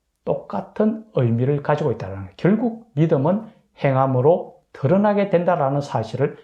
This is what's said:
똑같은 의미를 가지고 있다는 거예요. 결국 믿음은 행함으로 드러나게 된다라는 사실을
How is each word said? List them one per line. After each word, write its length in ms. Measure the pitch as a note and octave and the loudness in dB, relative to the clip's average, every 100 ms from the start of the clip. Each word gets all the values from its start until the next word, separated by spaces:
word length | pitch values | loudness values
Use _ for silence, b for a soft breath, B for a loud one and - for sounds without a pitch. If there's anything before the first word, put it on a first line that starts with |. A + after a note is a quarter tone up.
| _ _ | _ _
똑같은 840 | - - - G3 - - G#3+ A3+ - | -6 -6 -6 -10 -8 -2 -2 -2 -4
의미를 480 | - A#2+ A#2 C3 C#3+ | 0 0 2 0 -2
가지고 300 | - D3+ D3+ | -2 -2 -2
있다는 240 | A2 G2+ G2 | -4 -8 -10
거예요. 140 | F#2+ - | -14 -2
결국 540 | - A3 A#3+ A3+ - C#3+ | 2 2 0 -6 -8 -2
믿음은 560 | D#3+ D3+ D3 G3+ B B _ - | 2 2 2 0 B B _ -4
행함으로 800 | C#3+ C3 C3+ B2+ C3+ F3+ - - _ | 0 2 2 2 4 2 -2 -18 _
드러나게 580 | - C#3 F#3+ G#3 G#3 G3 | -4 0 2 2 2 2
된다라는 520 | E3+ F3 F3 C#3 C#3+ | 0 2 0 0 -2
사실을 560 | C#3 A#2+ A2 B2 C#3+ B | -2 -4 -4 -2 -4 B